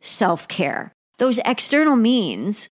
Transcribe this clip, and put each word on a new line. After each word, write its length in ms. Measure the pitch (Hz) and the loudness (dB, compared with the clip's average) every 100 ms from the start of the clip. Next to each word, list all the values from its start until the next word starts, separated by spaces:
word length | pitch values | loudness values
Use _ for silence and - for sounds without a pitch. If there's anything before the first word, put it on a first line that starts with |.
self-care. 920 | - - 185 170 - - 143 - - - _ - | -6 0 0 0 -4 -4 -4 -4 -10 -16 _ -2
Those 200 | 254 226 - | 0 0 -2
external 500 | 240 - 285 311 254 | -2 0 2 4 4
means 720 | 226 254 175 95 160 208 - | 4 2 0 -4 -4 -4 -8